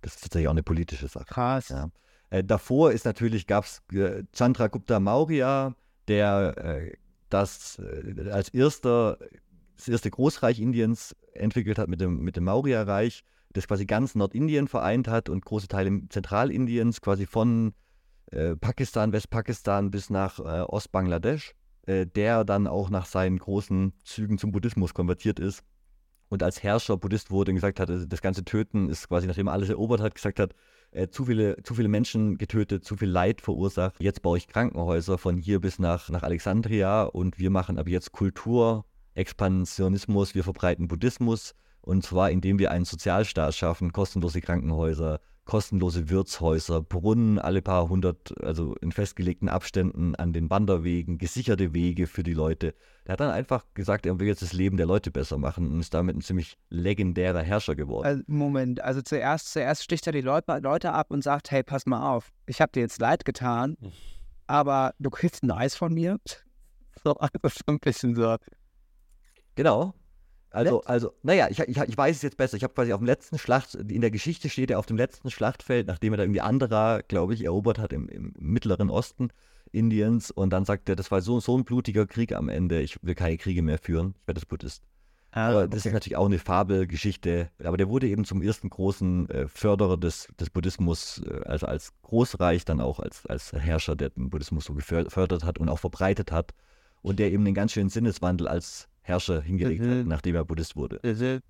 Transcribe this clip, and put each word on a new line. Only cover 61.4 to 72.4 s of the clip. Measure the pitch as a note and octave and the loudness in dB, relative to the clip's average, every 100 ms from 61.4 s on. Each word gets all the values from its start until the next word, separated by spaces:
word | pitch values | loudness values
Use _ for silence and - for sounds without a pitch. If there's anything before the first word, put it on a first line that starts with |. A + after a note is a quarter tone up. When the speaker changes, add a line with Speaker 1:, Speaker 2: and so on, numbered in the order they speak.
| - | 0
Speaker 2:
"Hey, | C#3 | 0
pass | B2+ C3+ - | 0 -4 -2
mal | B2 C#3 | 0 0
auf, | B2 - _ - | -2 -4 _ -10
ich | B2+ | 0
hab | C#3+ | 2
dir | - | 2
jetzt | A#2 - | -2 0
leid | A2+ D#3 | 2 2
getan, | - - B2+ A#2 C3 D#3+ | 0 -4 -2 0 -2 -4
Speaker 3:
Hm. | G#2 - - - - - - | -12 -14 -14 -14 -16 -18 0
Speaker 2:
aber | C#3+ C#3+ C#3 C3 - | 2 4 2 2 0
du | C3+ | -6
kriegst | - F3 - | 0 -2 0
ein | B2+ | -2
Eis | F#2 C3 | 2 0
von | - E3+ | 0 -2
mir." | E3 E3 G3+ - - _ _ - _ - - | 0 0 -2 -6 -18 _ _ -20 _ -20 -4
So, | D#3 | 0
<laughs> | D3 | 2
also | D3+ - | 0 0
so | D3+ - - | -2 -2 -2
ein | D3 | 0
bisschen | - A#2+ B2+ | 0 0 0
so. | A#2 A2+ A2+ - - _ _ _ _ _ _ _ _ _ | 2 2 0 -4 -20 _ _ _ _ _ _ _ _ _
Speaker 1:
Genau. | - D3+ G#2+ F3 - _ - - - _ | 2 4 4 2 -4 _ -20 -20 -20 _
Also, | G#2+ A#2+ A#2+ | 0 2 2
Speaker 2:
Nett. | - | 2
Speaker 1:
also, | B2 A#2 - | 0 0 -4
naja, | C3+ F#3 A#2 | 2 4 4
ich, | F#2 | 0
ich, | - B2+ | -2 -2
ich | C#3 A2+ | -2 2
weiß | C#3 D#3 | 2 2
es | |
jetzt | C#3+ | -4
besser. | - | -2